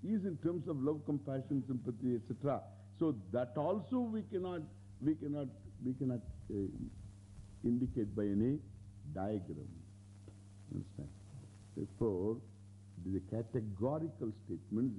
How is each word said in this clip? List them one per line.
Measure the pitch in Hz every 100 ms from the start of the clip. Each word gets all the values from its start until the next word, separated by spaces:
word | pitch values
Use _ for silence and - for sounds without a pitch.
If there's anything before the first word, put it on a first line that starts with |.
is | - 214
in | 190 156
terms | 165 175 170
of | 147
love, | 135 151
compassion, | 147 147 - 135 127 139 127
sympathy, | 127 107 110 127
et | 120 110
cetera. | 120 143 120 - - - -
So | 165 123 92
that | 113 127 -
also | 151 208 160 254
we | 240 220 -
cannot, | 196 180 180 151 - - -
we | 139
cannot, | 156 147 147 139 - - -
we | 123
cannot, | 127 135 120 - - -
uh, | 104 98 101 - - - - - - - -
indicate | 120 120 127 123 104
by | 101
any | 104 101 117 147 - - - - -
diagram. | 98 98 107 92 73 67 80 - - - - - - - - -
Understand? | - - - 71 - - - - - - -
Therefore, | 101 - 117 92 101 117 - - - - - -
it | 87
is | 95
a | 95 113
categorical | 110 131 107 95 120 151 160 - 113 104 -
statement. | 82 98 104 131